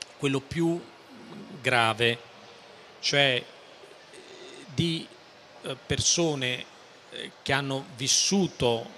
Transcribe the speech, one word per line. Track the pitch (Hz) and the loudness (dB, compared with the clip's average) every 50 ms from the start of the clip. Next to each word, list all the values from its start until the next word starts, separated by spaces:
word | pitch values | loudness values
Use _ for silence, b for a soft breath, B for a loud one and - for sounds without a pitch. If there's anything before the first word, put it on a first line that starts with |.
| - - - - | -18 -18 -12 -4
quello | - 139 135 135 | -2 0 0 0
più | 135 - - 165 170 165 170 175 - - - - - - - - - - - - - - - - 123 | -2 -4 -2 0 0 0 0 -2 -4 -10 -18 -20 -20 -20 -20 -20 -18 -18 -16 -16 -16 -16 -16 -4 -2
grave, | 131 123 120 117 113 110 104 120 117 117 117 - - - - - - - - - - - - - - - - | 2 4 4 4 4 2 2 2 2 2 0 -6 -16 -20 -20 -20 -20 -20 -20 -20 -20 -20 -20 -20 -20 -20 -6
cioè | - - - 143 143 139 127 120 - - - - - - - - - - - - - - - - - - - - - - - - - - 143 | -4 0 4 4 4 4 4 0 -2 -6 -14 -20 -20 -20 -20 -20 -20 -20 -20 -20 -20 -20 -20 -20 -20 -20 -20 -18 -18 -18 -18 -18 -18 -8 -4
di, | - 165 170 165 165 - - - - - - - - - - - - - | -2 0 0 0 -4 -6 -10 -16 -20 -20 -20 -20 -20 -20 -20 -20 -16 -12
eh, | - 135 - - | -12 -12 -12 -4
persone, | - 143 - - - - 170 170 160 147 139 131 123 123 - - - - - - - - - - - 110 | -4 -2 0 2 2 2 4 2 2 2 0 -2 -2 -4 -4 -8 -14 -18 -20 -20 -20 -20 -20 -20 -16 -14
eh, | - - - - - | -12 -12 -12 -14 -12
che | - - 139 | -2 0 0
hanno | 135 139 135 135 135 139 - 131 | 0 2 0 -4 -4 -6 -8 -10
vissuto | 117 135 127 - - - - 190 202 185 - - - 135 120 117 113 117 - - | -6 0 2 2 2 4 4 4 4 4 2 0 2 2 2 2 2 -2 -8 -14